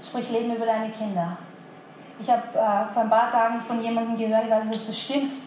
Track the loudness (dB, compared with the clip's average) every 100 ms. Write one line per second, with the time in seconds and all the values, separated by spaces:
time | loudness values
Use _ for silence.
0 | -6 -6 -2 0 0 0 0 0 -2 -4
1 | -4 -2 -2 -6 -12 -16 -18 -18 -18 -18
2 | -18 -10 0 0 2 0 2 2 0 0
3 | 4 4 6 4 2 0 -2 -4 0 -2
4 | -2 -2 2 2 4 2 2 -2 -2 -4
5 | 0 0 0 -4